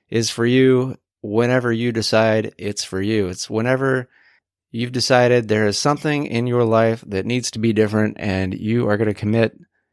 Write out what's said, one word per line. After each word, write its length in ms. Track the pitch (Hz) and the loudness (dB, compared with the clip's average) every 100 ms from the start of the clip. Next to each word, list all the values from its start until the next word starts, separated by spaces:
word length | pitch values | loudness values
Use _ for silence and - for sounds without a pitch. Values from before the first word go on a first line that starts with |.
| _ | _
is 180 | 113 113 | -2 -2
for 160 | - | 0
you 540 | 117 131 131 127 131 123 _ _ | 2 4 4 4 0 -8 _ _
whenever 500 | 110 107 120 127 120 | -4 0 2 0 0
you 180 | 113 123 | -2 -2
decide 640 | 117 107 110 110 110 110 - | -2 0 2 2 2 -2 -6
it's 280 | 101 - | -8 -8
for 180 | - 95 | -8 -4
you. 240 | 101 110 95 | -2 0 -2
It's 240 | 92 - | -6 -6
whenever 580 | 110 117 131 135 131 123 _ _ _ _ _ _ | -4 -2 0 0 -2 -4 _ _ _ _ _ _
you've 220 | 117 123 | -8 -6
decided 560 | 123 - 127 123 123 110 | -4 2 4 4 4 2
there 180 | 107 107 | 2 2
is 100 | 101 | 0
something 480 | 147 143 156 147 | 0 0 -2 -2
in 220 | - 117 123 | -2 -4 -2
your 160 | 120 | 0
life 400 | 117 113 113 113 | 2 4 2 0
that 220 | - 95 101 | -4 -6 -2
needs 240 | 123 120 | -4 -4
to 60 | 113 | -2
be 140 | 113 | 0
different 440 | 107 107 107 107 - | 2 2 2 0 -2
and 340 | 101 95 95 | -4 -2 -2
you 340 | 95 107 117 120 | -4 -2 -2 0
are 80 | 104 | 0
gonna 160 | 110 | 0
commit 460 | 101 104 113 110 - - _ _ | -2 0 0 0 -2 -20 _ _